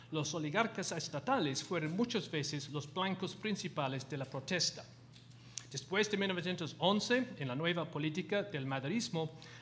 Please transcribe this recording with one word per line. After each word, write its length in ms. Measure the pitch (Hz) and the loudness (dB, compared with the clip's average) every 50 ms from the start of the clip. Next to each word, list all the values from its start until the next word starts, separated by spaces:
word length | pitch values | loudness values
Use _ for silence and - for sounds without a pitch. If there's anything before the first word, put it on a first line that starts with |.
| - - | -12 -6
los 220 | 156 156 143 - 170 | -2 -2 -2 0 -2
oligarcas 600 | 170 151 151 147 208 233 220 - 208 180 - 175 | -2 -2 0 2 2 2 2 0 -2 -4 -2 -2
estatales 680 | 165 - - - 143 - 247 269 254 170 139 131 - | -2 -4 -4 -4 -4 0 2 2 4 4 2 0 0
fueron 360 | - - 185 165 156 156 170 190 | -2 0 0 0 0 0 0 0
muchas 340 | 240 233 - 208 - - | 0 2 2 0 -2 0
veces 380 | - 151 139 - 151 143 139 - | -2 -2 0 0 -2 -4 -4 -4
los 220 | 143 147 139 - - | -4 -4 -4 -2 -2
blancos 420 | 185 190 190 185 185 190 180 - | 0 0 0 0 0 -2 -4 -4
principales 720 | - - 214 202 196 - 170 - 165 143 131 135 135 131 - | -4 -2 -2 -2 0 -2 -4 -2 0 0 0 0 -2 -4 -4
de 100 | 151 139 | -4 -4
la 80 | 131 | -4
protesta. 600 | - - 135 - - 190 170 170 - - - - - - - - - - - - - - - - - - - - - | -4 -4 -6 -4 0 0 2 2 0 0 -4 -10 -16 -18 -20 -20 -20 -20 -20 -20 -20 -20 -20 -20 -10 -10 -10 -10 -6
Después 400 | - 139 - - 185 202 214 214 | -8 -8 -6 0 2 2 4 4
de 60 | 208 | 4
mil 140 | 196 196 190 | 2 2 2
novecientos 480 | 185 175 160 185 180 180 170 135 - - | 2 0 0 0 -2 0 -2 -4 -2 4
once, 540 | 156 185 202 208 202 - 240 254 254 247 - - | 6 6 6 6 4 4 4 4 4 0 -2 -4
en 100 | 143 127 | -2 -2
la 60 | 123 | 0
nueva 280 | 143 165 170 175 170 156 | 2 2 2 2 2 0
política 600 | - - 151 151 156 151 180 175 - 202 202 196 | -2 -2 0 0 0 0 0 0 2 2 2 2
del 220 | - - 143 131 | 0 -2 -4 -2
maderismo, 680 | 135 135 135 127 143 202 233 226 - - 165 160 156 - - - - - - | 0 -2 0 0 0 0 0 0 0 0 0 0 0 -4 -8 -14 -16 -16 -6